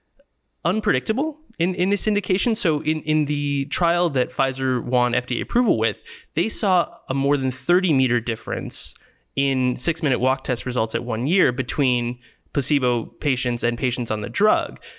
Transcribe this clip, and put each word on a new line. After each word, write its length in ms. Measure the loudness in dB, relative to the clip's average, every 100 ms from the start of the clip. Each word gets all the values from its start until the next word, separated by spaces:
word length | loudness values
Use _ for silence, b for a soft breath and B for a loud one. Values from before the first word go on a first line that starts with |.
| b _ _ _ _ _
unpredictable 760 | -2 0 2 0 0 -2 -2 -4 _ -2
in, 160 | -2
in 140 | 0 0
this 180 | 0 0
indication. 500 | 0 0 0 0 0
So 260 | 2 0
in, 180 | 0 -2
in 240 | 2 2
the 400 | 2 0 0 0 -2
trial 400 | 0 2 2 2
that 200 | 2 -2
Pfizer 520 | 0 -2 0 0 0
won 320 | 2 2 2
F 120 | 0 -2
D 120 | -4
A 40 |
approval 360 | 0 0 2 2
with, 240 | 0 -2 -12 B B
they 140 | -2 -2
saw 460 | 0 2 2 2 -4 -6
a 60 |
more 220 | 0 2 2
than 140 | 0
thirty 420 | -4 2 2 4
meter 280 | 2 4 0
difference 760 | -2 -6 -4 -6 -6 -8 -12 -14 b b b -4
in 400 | 0 2 0 0
six-minute 440 | -2 -2 0 0
walk 240 | 0 0
test 220 | -2 -4 -2
results 280 | -2 -2
at 100 | -2
one 220 | -4 -4 0
year 260 | 2 2
between 640 | 0 -4 0 0 0 -2 -6 b b _
placebo 520 | -4 0 2 2 0
patients 580 | -2 -6 -4 -2 -2 0
and 160 | -2 -2
patients 320 | -2 -2 -4
on 120 | -4
the 60 | -4
drug. 520 | 0 2 2 0 -8 B